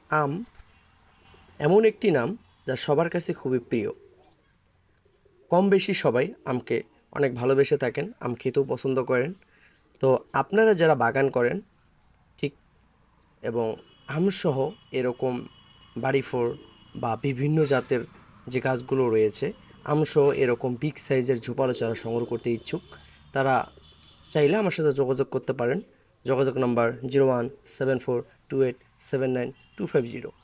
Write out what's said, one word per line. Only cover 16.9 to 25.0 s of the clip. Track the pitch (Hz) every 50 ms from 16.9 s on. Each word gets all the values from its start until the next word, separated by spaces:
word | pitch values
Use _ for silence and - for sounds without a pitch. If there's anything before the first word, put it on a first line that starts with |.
| -
বা | - 127 117 110 110 -
বিভিন্ন | 139 131 123 139 147 156 156 151
জাতের | 139 139 127 120 - 135 120 123 - - - - - - - -
যে | 123 123 131 -
গাছগুলো | 135 131 123 123 - 135 131 127 120
রয়েছে, | 110 110 107 107 - - - 147 - - - - - - - -
আমসহ | 147 151 156 - - 151 139 143 131 131 135
এরকম | 123 120 - - 131 123 117
বিগ | 147 151 - - -
সাইজের | - 139 131 123 127 131 117 110
ঝোপালো | 120 117 - 135 127 120 -
চারা | 123 113 113 - -
সংগ্রহ | 117 117 117 117 -
করতে | 120 113 - 120 117
ইচ্ছুক, | 110 - - - 185 - - - - - - - - - - -
তারা | 139 135 135 131 120 - - - - - - - _ - - - - - - -
চাইলে | 156 147 143 180 220
আমার | 208 180 -
সাথে | - 156 151 135
যোগাযোগ | 139